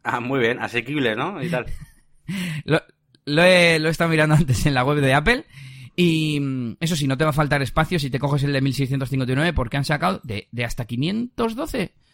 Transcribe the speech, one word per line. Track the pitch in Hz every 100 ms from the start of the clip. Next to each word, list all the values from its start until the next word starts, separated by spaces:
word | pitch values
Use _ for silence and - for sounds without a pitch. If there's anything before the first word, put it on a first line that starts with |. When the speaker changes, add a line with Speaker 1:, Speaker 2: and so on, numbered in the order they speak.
Speaker 1:
Ah, | 117 123
muy | 120 135
bien, | 113 120
asequible, | 104 117 120 151 123 107
¿no? | 151 196
Y | 156
tal. | 131 113 - - - _ _
Speaker 2:
<laughs> | - 190 180 156 -
Lo... | 156 - _ _ _
Lo | - 147
he, | 180 185 170 160
lo | 156
he |
estado | 160 170
mirando | 160 156
<laughs> | 151
antes | 156 123
en | 151
la | 135
web | 127 147
de | 139
Apple | 135 151 254 - - - 131 127
y, | - 175 160 156 147
mm, | 139 131 117 104
eso | 165 165
sí, | 139
no | 135
te |
va | 156
a |
faltar | 143 151 143
espacio | 135 - 156 175
si | 139
te | 127
coges | 139 143
el | 143
de | 139
mil | 135
seiscientos | 127 135 135 131
cincuenta | 135 127
y | 131
nueve, | 165
porque | 151 117 139
han |
sacado | 139 151 175 196
de, | 139 104 -
de | 117
hasta | 120 - 113
quinientos | 120 151 214 247 - 226
doce. | 226 311 269 175 _ _